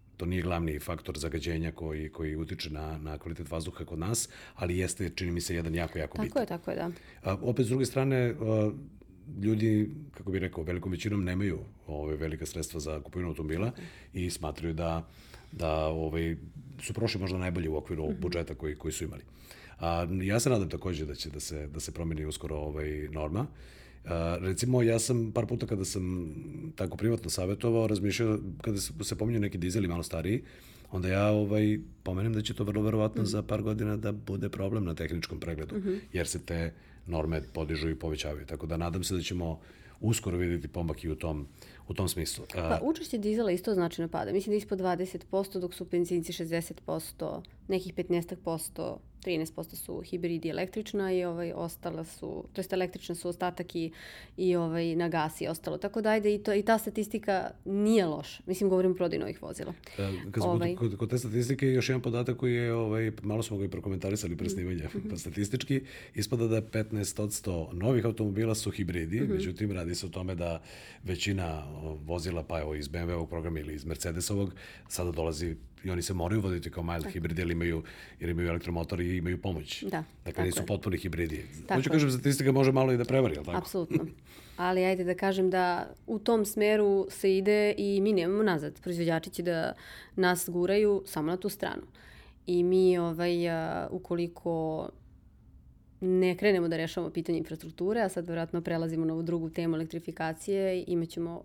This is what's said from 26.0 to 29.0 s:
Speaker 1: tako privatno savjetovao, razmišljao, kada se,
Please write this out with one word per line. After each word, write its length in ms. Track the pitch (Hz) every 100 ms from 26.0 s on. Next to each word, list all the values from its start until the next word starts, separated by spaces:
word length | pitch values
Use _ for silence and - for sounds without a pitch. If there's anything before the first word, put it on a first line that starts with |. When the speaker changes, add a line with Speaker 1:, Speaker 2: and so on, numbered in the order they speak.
| 92 92 82 76 76 - 160 -
Speaker 1:
tako 200 | 95 -
privatno 340 | 110 113 82
savjetovao, 560 | - 92 101 120 113 110
razmišljao, 520 | 104 101 92 113 107 98 -
kada 180 | 110 101
se, 140 | - -